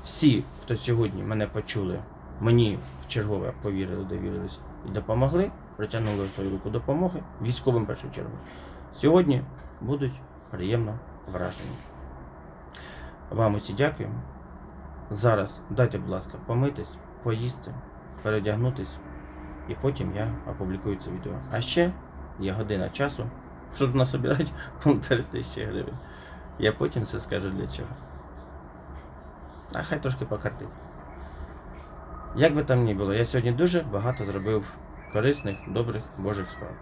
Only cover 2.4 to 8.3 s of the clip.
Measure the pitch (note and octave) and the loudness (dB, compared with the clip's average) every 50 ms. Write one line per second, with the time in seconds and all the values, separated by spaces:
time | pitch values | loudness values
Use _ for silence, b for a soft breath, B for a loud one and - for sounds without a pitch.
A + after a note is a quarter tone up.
2.4 | G#2 A2+ A#2+ A#2+ A#2 G#2+ F#2 - - - - - - - - A#2 G#2 G#2 G#2 F#2+ | 6 8 10 10 8 6 4 -2 -6 -10 -12 -12 -10 -2 0 0 2 2 0 0
3.4 | F#2+ - - - - G#2 G2 F#2+ F#2+ F#2 F#2 F#2+ F#2+ F#2 F#2 F#2 F#2+ F#2+ F#2+ F#2 | 0 -2 -4 -2 -2 0 0 0 0 0 -2 -4 -2 -2 -4 -2 -2 -2 -2 -2
4.4 | F#2 F#2+ - - - - - - - - F#2+ G#2 - - A2 A#2+ C3 C#3 E3 F3 | -4 -6 -8 -10 -12 -14 -14 -10 -8 -4 -2 -2 0 2 4 4 6 6 6 4
5.4 | G3 G3+ - - - - - - G#2+ G#2+ - A2+ A2+ G#2+ G#2 G2 G2 F#2+ - - | 4 2 0 -10 -16 -14 -6 -4 -4 -2 0 0 2 2 2 2 0 0 -2 -2
6.4 | G2 G2 F#2+ F#2+ - G#2 A2 A#2+ - - C#3 D#3+ F#3 F3+ F3+ D3+ - - - - | -2 0 -2 -2 -2 -2 -2 0 2 2 2 4 2 2 0 -2 -8 -8 -8 -2
7.4 | A2 A#2 B2 - - C3+ B2 A#2 G#2+ G2+ - - - - - - - - | 0 0 0 2 4 4 4 4 4 2 -4 -6 -6 -8 -6 -6 -6 -6